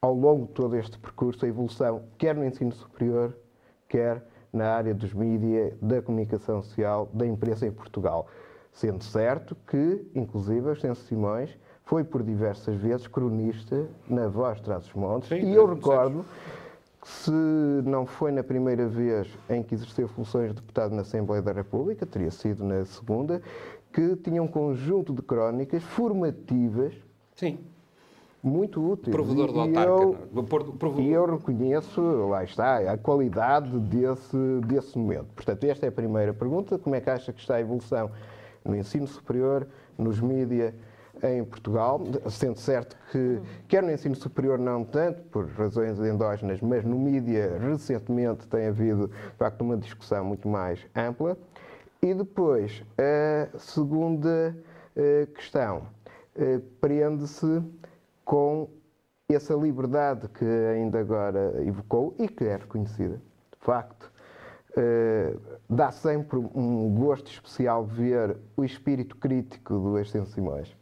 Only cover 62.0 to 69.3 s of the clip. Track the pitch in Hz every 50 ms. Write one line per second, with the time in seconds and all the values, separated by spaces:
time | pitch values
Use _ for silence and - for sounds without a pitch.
62 | 131 156 - - 233 208 - - 131 107 101 95 - - - 110 104 104 - -
63 | 98 87 - - - - _ _ _ _ - _ - - 123 120 117 117 - _
64 | - - _ - - - - - - - - - _ _ - - 120 117 117 117
65 | 113 113 110 110 92 76 52 - - - 67 - _ _ 110 120 143 131 123 -
66 | - 160 151 151 147 151 - 127 120 107 - 131 123 120 120 113 110 110 104 107
67 | 127 147 143 135 - - - - - - - - 127 120 117 117 113 104 110 117
68 | 120 123 123 120 113 101 101 - - - - - 139 131 - - - - 143 131
69 | 123 - - - - 135